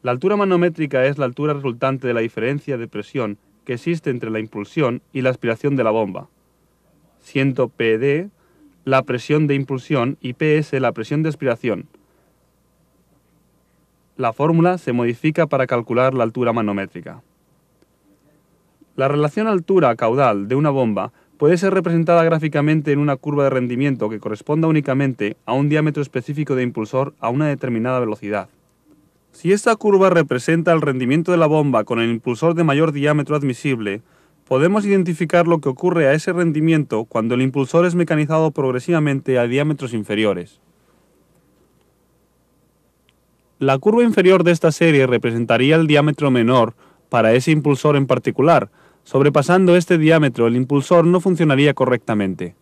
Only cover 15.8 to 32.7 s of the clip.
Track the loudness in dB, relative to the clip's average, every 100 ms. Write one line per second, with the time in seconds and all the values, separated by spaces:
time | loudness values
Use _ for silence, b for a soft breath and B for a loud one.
15.8 | -2 0 0 0 -4 -2 -2 0 -2 -4
16.8 | -8 -12 -16 -20 _ _ _ _ _ _
17.8 | _ _ _ _ _ _ _ _ _ _
18.8 | _ -4 -2 0 -2 -2 -2 -2 0 2
19.8 | 2 2 0 2 2 0 -2 0 0 0
20.8 | 0 -2 -6 b b _ 2 2 2 0
21.8 | 0 0 2 2 2 0 -2 -2 0 0
22.8 | 0 0 0 -4 -4 0 0 0 -4 -2
23.8 | -2 -2 -6 -6 -10 -10 -4 -2 2 0
24.8 | 0 -2 -2 -2 -6 -6 -6 -2 0 0
25.8 | 0 -4 -6 -8 -8 -8 -4 -2 -2 -6
26.8 | -4 -4 -4 _ -6 -2 -2 -4 -4 -4
27.8 | -2 -2 -4 -6 -6 -6 -8 _ _ _
28.8 | _ _ _ _ _ -6 0 2 2 0
29.8 | 2 4 4 4 2 -2 0 0 2 2
30.8 | 0 -2 0 0 2 2 2 2 2 0
31.8 | 0 -2 0 -2 -4 -2 0 0 0